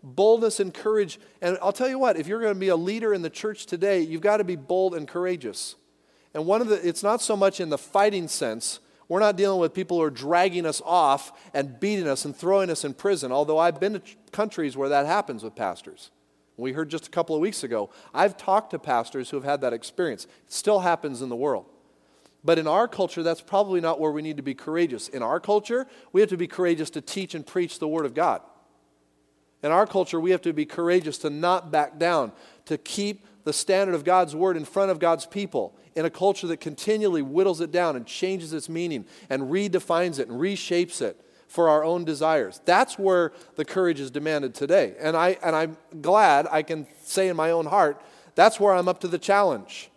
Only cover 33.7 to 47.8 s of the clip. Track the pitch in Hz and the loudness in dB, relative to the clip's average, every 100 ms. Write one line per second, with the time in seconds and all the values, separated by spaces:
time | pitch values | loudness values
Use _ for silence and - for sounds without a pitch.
33.7 | 190 196 170 147 185 175 151 190 165 147 | 2 2 0 4 4 4 2 0 0 -4
34.7 | 196 196 170 170 165 - 202 196 135 92 | -2 0 2 2 0 -2 -8 -4 -4 -4
35.7 | _ _ - 160 - 190 190 180 - 160 | _ _ -4 -4 0 0 0 -4 -6 -8
36.7 | 147 - 214 208 170 135 156 190 165 165 | -8 -2 0 2 0 0 2 2 0 -2
37.7 | 170 175 131 117 - 180 190 165 156 147 | 0 0 -2 -8 -6 -4 -4 -6 -10 -8
38.7 | 165 170 143 98 - - 135 131 180 202 | -6 -4 -6 -10 -20 -6 -4 -2 -2 0
39.7 | 175 - 170 180 143 113 120 175 202 - | -2 0 0 0 -2 -6 -4 -4 -4 -2
40.7 | 175 175 - 113 - _ _ _ - 165 | -2 -2 -2 -6 -6 _ _ _ 2 4
41.7 | 151 156 175 165 147 156 156 101 - - | 4 2 -2 -2 -2 2 2 0 -4 2
42.7 | 180 262 - 196 180 165 - - - 151 | 4 4 0 2 4 2 -4 -18 -8 -4
43.7 | 190 180 147 135 135 156 151 135 - 143 | 0 0 0 -4 -6 -2 -2 -4 -6 2
44.7 | 190 120 - 156 160 175 180 170 160 160 | 4 4 -2 -2 2 2 2 0 0 -2
45.7 | 160 _ 165 151 202 202 143 165 156 156 | -6 _ -6 2 6 8 6 4 -2 -2
46.7 | 160 143 - - - 190 165 160 170 156 | -8 -8 -16 -4 0 0 2 0 0 2
47.7 | 196 | 4